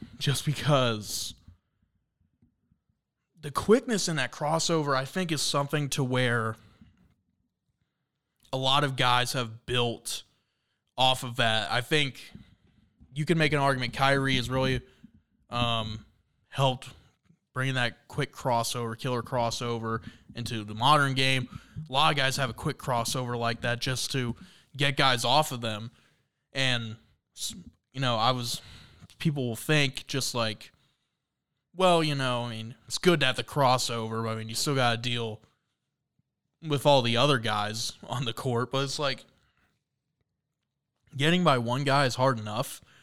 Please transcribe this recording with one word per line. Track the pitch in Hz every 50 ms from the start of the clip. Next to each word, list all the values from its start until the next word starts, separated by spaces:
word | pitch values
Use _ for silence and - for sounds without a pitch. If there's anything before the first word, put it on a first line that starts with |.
| - - - -
just | - 147 131 - -
because | 151 139 - - 156 147 131 127 120 110 107 98 - - - - - - _ _ - - _ _ _ _ _ _ _ _ _ _ _ _ _ _ _ _ _ _ _ _ _ _ _ _ _ _ _ _ _ _ _ _ _ _ _ _ -
the | 151 147
quickness | - - - 196 220 262 - 254 220 180 -
in | 180 160
that | 143 127 120
crossover, | - - 151 151 160 165 - - 165 160 147 143 135
I | 131 135
think, | 131 - 185 185 160
is | 156 139
something | - - - 143 143 139 160 147 143 135
to | - 151 135
where | 123 127 127 127 120 120 117 110 110 110 - - - _ - - - _ _ _ _ _ _ _ _ _ _ _ _ _ _ _ _ _ _ _ _ _ _ _ _ _ _ _ _ _ _ _ -
a | 135 131
lot | 131 131 135 147 147
of | 139 131
guys | 131 127 123 123 123 123 -
have | - 131 120 110 110 - -
built | - 123 123 120 117 110 - - - - - - _ _ _ _ _ _ _ _ _ _ _ _ _ - 120
off | 131 127 127 - 131
of | 120 120
that. | 127 117 113 110 110 101 -
I | - 123
think | 120 - 160 151 143 135 - - - - - - - _ _ _ _ _ _ _ _ _ _ _ - - 131
you | 147 151
can | 180 165 160
make | 156 147 151
an | 143
argument | 139 139 135 127 123 117 -
Kyrie | - 135 135 139 139 135 135 131
has | 127 117 120
really, | 131 131 131 131 127 123 - - _ _ - - _ _ _ _ _ _ _ -
um, | 120 120 120 117 117 113 110 110 110 110 - _ _ _ _ _ _ _ _ _
helped | - 135 139 131 127 127 - - - - _ _ _ _ _ _ _ _ _ _ -
bring | 127 131 135
that | 131 127 123 113 - _ _
quick | - - 151 135 - -
crossover, | - - 131 120 117 113 - - 123 117 113 113 -
killer | - 131 123 120
crossover | 113 - 135 123 117 113 110 - 123 120 117 113 113 113 113 110 - - - - _ - -
into | 123 117 - 123 110
the | 104 107 107
modern | 110 120 143 151 147 139 135 131
game. | 131 131 131 131 131 123 - - - - - - 156 156 -
A |
lot | 127 139 156 160
of | 156 143
guys | 131 135 123
have | 143 135 117
a |
quick | 113 - - 151 135
crossover | - - 139 123 117 113 - - 131 127 120 120 117
like | 117 117 117 -
that | 123 120 120 117
just | - 135 127 - - -
to | - 135 123 117 113 - - - - - _ _ -
get | 131 143 143 139
guys | 151 139 135 123 117 123
off | 120 135 151 151 -
of | 135 120
them. | 117 113 107 104 113 117 - _ _ _ _ _ _ _ _ _ _ _
And, | - 131 135 127 123 117 113 110 110 - _ _ _ _ _ _ -
s-, | - - - - - - - _ _ _ _ -
you | 131
know, | 135 123 117
I | 110 113 127
was, | 127 123 120 120 - - - - - - - - - - - - - -
people | - 165 143 143 127 120
will | 110
think | - - - 151 147 139 135 - - -
just | - - 131 - - -
like, | 120 113 110 104 - - - _ _ _ _ _ _ _ _ _ _ _ _ _ _ _ _ _ _ _ _ -
"Well, | 175 185 180 175 165 156
you | 151 143
know, | 139 131 127 123 120
I | 120 120
mean, | 113 110 110 117 - _ _
it's | - - -
good | - 180 175 151
to | 135
have | 127 123
the | -
crossover, | 110 - - 147 139 127 127 120 - - 120 113 110 110 113 113
but | 113 113
I | 113
mean, | 110 107 110
you | 113
still | - - 151 139
gotta | 135 123 120 113 117
deal | 117 123 120 120 113 110 107 - _ _ _ _ _ _ _ _ _ _ _ _ _ _ _ _ _ _ _ _ _ _ _ -
with | 165 156 143 131 -
all | 147 143 131
the | 117 117 117
other | 117 139 147 139 117
guys | 110 110 107 104 104 107 110 113 113 - - - -
on | - - 123 123
the | 113 -
court." | - - 131 117 117 127 123
But | - 135 139
it's | 131 131 -
like, | 147 139 127 - - _ _ _ _ _ _ _ _ _ _ _ _ _ _ _ _ _ _ _ _ _ _ _ _ _ _ _ _ _ _ _ _ _ _ _ _ _ -
getting | 131 147 160 175 180
by | 175 156 135
one | 123 117 117 123 139 143
guy | 135 135 143 143
is | 123 -
hard | 127 131 135 123 110
enough | 107 107 104 120 139 - - - _ _ _ _